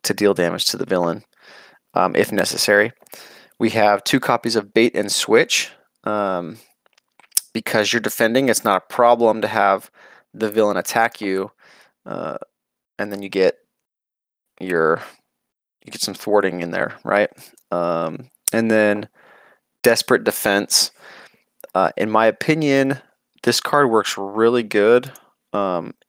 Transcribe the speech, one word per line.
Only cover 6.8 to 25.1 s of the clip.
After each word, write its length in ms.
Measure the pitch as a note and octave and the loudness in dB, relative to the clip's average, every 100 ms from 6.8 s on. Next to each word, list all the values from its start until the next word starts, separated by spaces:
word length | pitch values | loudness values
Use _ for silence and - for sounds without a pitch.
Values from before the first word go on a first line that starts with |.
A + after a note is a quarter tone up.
| _ _ _ _ _ - - | _ _ _ _ _ -10 -8
because 400 | - - A2 G2+ | -8 -2 0 0
you're 80 | A#2 | -2
defending, 480 | A2 - A2+ B2+ C3+ | -4 0 0 2 2
it's 160 | A2 | 0
not 180 | G#2+ F#2+ | 0 -2
a 100 | - | -2
problem 480 | - A#2+ A#2 A2+ G#2+ | 2 4 4 4 2
to 40 | G#2+ | -2
have 420 | A2 G2+ G2 - _ - - _ | 0 2 0 -4 _ -20 -20 _
the 160 | G#2+ A2 | -6 -2
villain 280 | A2 G#2 - | 0 0 0
attack 420 | - A#2 A2+ - | -2 0 -2 -2
you, 320 | G2+ F#2+ G2 _ _ _ _ _ - | -6 -4 -6 _ _ _ _ _ -12
uh, 320 | F2 D#2+ - - _ _ _ _ - | -10 -10 -12 -14 _ _ _ _ -12
and 140 | G#2 | -10
then 100 | G2+ | -10
you 60 | G2 | -6
get 260 | F#2+ F#2 - _ _ _ _ _ _ _ _ _ - | 2 2 2 _ _ _ _ _ _ _ _ _ -14
your, 420 | F#2 E2+ D#2+ E2+ - - _ _ _ _ _ _ | -4 0 2 0 -4 -20 _ _ _ _ _ _
you 80 | - | -18
get 80 | - | -10
some 140 | - | -10
thwarting 460 | F#2+ G#2+ G#2 F#2+ F2 | -8 0 2 2 -2
in 120 | E2+ | -6
there, 260 | F#2 - - | -4 -6 -8
right? 260 | - G2+ G2 - - _ _ | -2 0 0 -4 -20 _ _
Um, 600 | F2 F2 E2 E2 - - _ - | -4 -2 -2 -4 -8 -16 _ -6
and 160 | A2+ A2+ | -2 2
then 400 | A2 G#2 G#2 G#2 _ _ - _ _ _ _ | 4 4 0 -6 _ _ -20 _ _ _ _
Desperate 400 | A#2 A2+ - A#2+ | 2 2 2 0
Defense. 680 | A2 - G#2+ G2+ - - - - - - - _ _ _ - | 0 -2 0 0 0 0 -2 -8 -20 -20 -20 _ _ _ -6
Uh, 160 | F#2 F#2 - | 0 0 0
in 120 | G#2+ | 0
my 180 | A2 A2+ | 2 2
opinion, 720 | - - D#3 D3 C#3 C3+ C3 _ _ _ _ | 2 0 0 2 2 0 -4 _ _ _ _
this 180 | A#2+ - | -2 -2
card 300 | - D3 C3+ | 0 2 4
works 260 | A2 - - | 2 0 -4
really 460 | G2 G#2+ A2+ B2 | -6 0 2 2
good, 480 | G#2+ G#2 G#2+ B2 C3 | 0 2 4 4 2